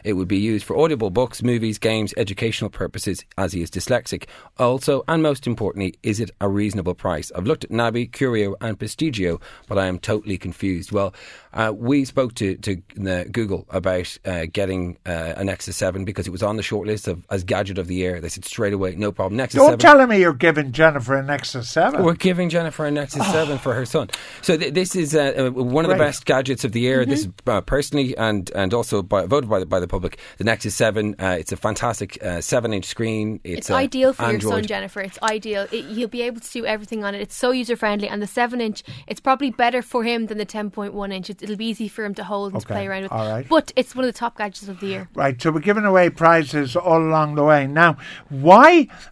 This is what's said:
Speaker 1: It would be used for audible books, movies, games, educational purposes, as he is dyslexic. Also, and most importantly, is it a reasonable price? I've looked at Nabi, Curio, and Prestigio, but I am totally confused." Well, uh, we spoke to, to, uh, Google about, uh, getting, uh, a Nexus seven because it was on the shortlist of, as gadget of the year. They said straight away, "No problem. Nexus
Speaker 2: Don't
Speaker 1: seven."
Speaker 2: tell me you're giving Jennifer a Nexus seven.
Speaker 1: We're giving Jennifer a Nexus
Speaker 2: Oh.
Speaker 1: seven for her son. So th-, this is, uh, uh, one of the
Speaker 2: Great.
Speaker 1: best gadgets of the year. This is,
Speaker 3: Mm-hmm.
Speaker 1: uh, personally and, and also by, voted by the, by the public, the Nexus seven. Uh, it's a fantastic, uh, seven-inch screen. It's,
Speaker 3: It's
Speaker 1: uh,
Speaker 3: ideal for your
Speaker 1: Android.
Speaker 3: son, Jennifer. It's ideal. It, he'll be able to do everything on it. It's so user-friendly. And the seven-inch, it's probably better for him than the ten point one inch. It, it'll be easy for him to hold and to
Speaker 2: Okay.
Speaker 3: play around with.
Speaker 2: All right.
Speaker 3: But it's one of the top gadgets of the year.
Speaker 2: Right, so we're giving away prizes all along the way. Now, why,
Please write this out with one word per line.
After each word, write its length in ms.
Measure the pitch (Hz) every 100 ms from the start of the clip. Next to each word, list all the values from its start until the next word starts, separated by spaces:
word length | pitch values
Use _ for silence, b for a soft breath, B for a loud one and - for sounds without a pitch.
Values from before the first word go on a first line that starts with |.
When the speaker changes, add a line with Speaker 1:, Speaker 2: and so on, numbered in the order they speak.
Speaker 1:
It 100 | 107
would 140 | 95 92
be 120 | 98
used 260 | 107 107
for 100 | -
audible 360 | 107 160 139 107
books, 320 | 92 127 -
movies, 340 | 120 120 113 104
games, 340 | 110 110 104 -
educational 540 | 101 95 113 - 104
purposes, 520 | - 92 101 104 90 - -
as 160 | 92
he 80 | 95
is 80 | 82
dyslexic. 540 | 92 - 123 - 85 - b b -
Also, 460 | 123 131 147 135 -
and 140 | 165
most 240 | 156 135
importantly, 480 | 123 110 98 101 92 -
is 180 | 113 104
it 120 | 101 -
a 80 | 101
reasonable 460 | 101 104 98 87
price? 360 | 87 98 78 -
I've 100 | 87
looked 200 | 101 156
at 40 | -
Nabi, 420 | 113 117 117 120
Curio, 440 | - 131 113 101 92
and 180 | 113 101
Prestigio, 600 | 107 - 156 110 87 82 b b -
but 100 | 98
I 80 |
am 140 | 95 90
totally 400 | - 107 107 92
confused." 520 | 90 - 98 87 -
Well, 220 | 101 98 B B B B
uh, 120 | 113 110
we 300 | 107 117 143
spoke 280 | 131 - 127
to, 200 | - 98
to, 260 | - 107 90 - -
uh, 200 | 95 90 -
Google 360 | 120 107 90 -
about, 460 | 95 92 92 87 -
uh, 200 | - 87 82
getting, 440 | 101 95 92 87 85
uh, 280 | 92 82 82
a 80 | -
Nexus 320 | 98 90 -
seven 300 | - 95 95
because 200 | 98 98
it 40 | 85
was 120 | 90
on 140 | 104
the 80 | 107
shortlist 460 | - 104 101 107 107
of, 160 | 90 -
as 140 | 101
gadget 340 | 90 101 98 95
of 100 | 87
the 80 |
year. 260 | 92 90 90
They 80 | 82
said 160 | 95
straight 260 | - - 104
away, 240 | 101 92
"No 160 | 87 104
problem. 240 | - 95
Nexus 220 | 110 131 185
Speaker 2:
Don't 140 | 294
Speaker 1:
seven." 80 | 226
Speaker 2:
tell 280 | 339 285 247
me 140 | 202
you're 100 | 175
giving 400 | 127 165 151 139
Jennifer 460 | 117 160 143 117 135
a 60 |
Nexus 440 | 135 143 - 127 113
seven. 360 | 160 214 277
Speaker 1:
We're 100 | 170
giving 340 | 165 190 175 175
Jennifer 380 | 170 165 -
a 60 | 151
Nexus 300 | 147 139 143
Speaker 2:
Oh. 60 | 190
Speaker 1:
seven 240 | 160 147 135
for 160 | 139
her 120 | 117
son. 240 | 123 160 107 B B B
So 140 | -
th-, 180 | 160 160
this 220 | 156 180
is, 180 | 185 147
uh, 200 | 156 139 131
uh, 240 | 127 127
one 220 | 123 143
of 60 | 165
the 60 |
Speaker 2:
Great. 120 | 185 147
Speaker 1:
best 180 | -
gadgets 380 | - 135 131 123
of 80 | 120
the 80 | 117
year. 260 | 123 131
This 160 | 123 139
is, 60 | 95
Speaker 3:
Mm-hmm. 220 | - -
Speaker 1:
uh, 120 | 101
personally 540 | - 135 143 147 127
and, 340 | - 110 104 90
and 180 | 98 95
also 280 | 117 110 104
by, 240 | 95 101
voted 240 | 90 143 113
by 100 | 101
the, 60 |
by 160 | 82 92
the 80 | 87
public, 300 | 95 90 - B -
the 80 |
Nexus 280 | 104 113 107
seven. 420 | - 113 107 107 -
Uh, 160 | 95 90
it's 140 | -
a 60 | 95
fantastic, 600 | 107 104 120 107 98 -
uh, 160 | 90 87
seven-inch 460 | - 127 113 101
screen. 560 | - - 113 110 107 104
It's, 140 | 90 87
Speaker 3:
It's 140 | -
Speaker 1:
uh, 40 |
Speaker 3:
ideal 380 | 262 277 262 262
for 100 | 262
your 120 | 233
Speaker 1:
Android. 180 | 214 208
Speaker 3:
son, 100 | 196
Jennifer. 380 | 214 196 190 208
It's 180 | 190 -
ideal. 460 | 226 214 214 202 202
It, 140 | 233
he'll 240 | 143 220 233
be 140 | 240
able 180 | 240 233
to 100 | -
do 160 | 240
everything 380 | 226 214 208 220
on 100 | 202
it. 60 | 202
It's 160 | 202
so 160 | - -
user-friendly. 560 | 262 240 226 214 208 202
And 140 | 208
the 60 | 208
seven-inch, 560 | - 240 247 220 202 B B
it's 140 | - 220
probably 300 | 269 262 277
better 320 | - 240 247
for 240 | - 247
him 220 | 226 233 220
than 100 | 214
the 80 |
ten 240 | 202 220 208
point 240 | 214 202
one 180 | 202 196
inch. 180 | 190 180
It, 140 | 185 185
it'll 100 | 202
be 80 |
easy 220 | 226 220 208
for 160 | -
him 100 | 208
to 100 | 196
hold 300 | 190 202 202
and 80 | 190
to 60 | -
Speaker 2:
Okay. 60 |
Speaker 3:
play 120 | 202 196
around 160 | 190
with. 80 | 190
Speaker 2:
All 160 | 110 110
right. 200 | 110 -
Speaker 3:
But 240 | 311 -
it's 200 | - -
one 100 | 254
of 80 | 254
the 40 | -
top 200 | 240 -
gadgets 300 | 208 - 202
of 120 | 185
the 80 | 196
year. 220 | 190 180
Speaker 2:
Right, 260 | - 139 123
so 80 | 165
we're 100 | 156
giving 240 | 196 214
away 240 | 208 185 175
prizes 640 | - 165 165 143 147 131
all 260 | 175 175 165
along 340 | 160 160 151
the 80 | 147
way. 220 | 147 151
Now, 320 | 135 151 170 - B B -
why, 600 | 139 151 208 311 349 247 B B